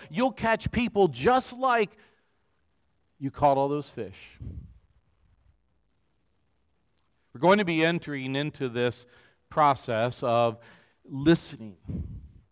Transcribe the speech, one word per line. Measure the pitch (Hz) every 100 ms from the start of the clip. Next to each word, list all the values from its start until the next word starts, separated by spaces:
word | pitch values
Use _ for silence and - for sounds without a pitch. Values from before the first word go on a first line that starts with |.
| -
you'll | 151 254
catch | 214 226 220 -
people | 214 240 202 185
just | 120 160 254 -
like | 247 262 233 208 - _ _ _ _ _ _ _ _ _ _ _ _
you | 139
caught | - 147 135
all | 139
those | 147 143
fish." | - 98 95 - - - - - - _ _ _ _ _ _ _ _ _ _ _ _ _ _ _ _ _ _ _ _ _ _ _ _ _
We're | 123
going | 160 202
to |
be | 190 160
entering | 160 170 156 143 131 135
into | 143 - 131
this | 117 123 - - _ _ _ _
process | - 147 131 - 110 120 120
of | 127 117 117 110 - - _ _
listening. | - 135 143 165 - - 110 92 - - - - - - _